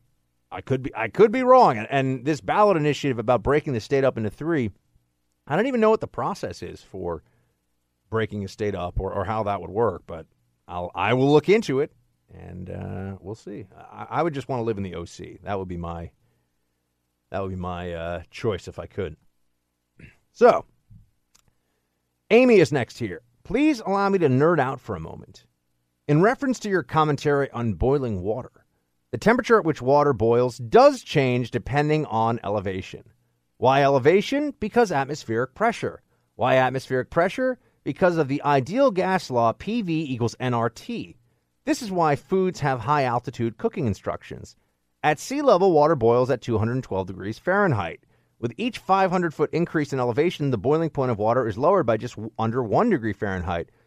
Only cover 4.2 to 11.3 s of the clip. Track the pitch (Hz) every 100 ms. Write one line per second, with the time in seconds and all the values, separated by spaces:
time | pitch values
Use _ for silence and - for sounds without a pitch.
4.2 | 104 - 151 165 113 - _ _ _ _
5.2 | _ _ - 156 254 247 214 220 190 -
6.2 | 139 196 98 90 87 82 - 98 87 80
7.2 | - _ _ _ _ _ _ _ _ 110
8.2 | 107 104 95 - 104 92 87 - 95 92
9.2 | 95 - 101 101 87 95 117 85 - 82
10.2 | 80 _ _ _ - 90 87 87 98 127
11.2 | 135